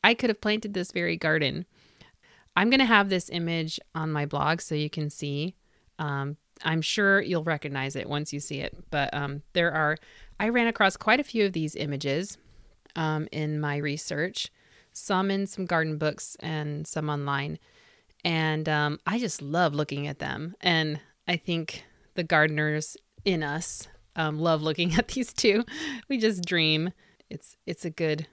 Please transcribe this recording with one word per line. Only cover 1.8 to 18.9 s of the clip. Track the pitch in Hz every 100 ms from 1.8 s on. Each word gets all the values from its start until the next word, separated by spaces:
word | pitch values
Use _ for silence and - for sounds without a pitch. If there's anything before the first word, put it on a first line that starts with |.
| _ _ - _ _ _ _ -
I'm | 208
gonna | 262
have | 254 220 202
this | 185 -
image | 175 165 165 160 - -
on | 160 160
my | 151 147
blog | 143 143 165
so | -
you | 151 151
can | - 151
see. | - 147 143 165 - _ _ _ -
Um, | 151 139 139 151 _ -
I'm | 165 160
sure | 156 - 196 196
you'll | - 175
recognize | 160 151 147 139 135 139
it | -
once | 147 151
you | 143
see | - 139
it. | - - -
But, | 151 139
um, | 143 143 143 -
there | 180 170
are, | 156 151 156 - - - -
I | 214
ran | 240 233
across | 226 196 -
quite | - 247
a |
few | 285 226
of | 202
these | 180 156
images, | - 147 143 143 139 196 - _ - - _ _ -
um, | 160 156 156
in | - 151 151
my | 147 143
research, | 147 147 - 147 175 - - _ _ - _
some | - - 190 196
in | 196 196
some | -
garden | 180 170 160 151
books | 151 151 - -
and | - 156 147 147 156
some | - 151
online. | 147 143 139 147 156 _ _ _ _ _ _
And, | 165 165 156 156 156
um, | 151 147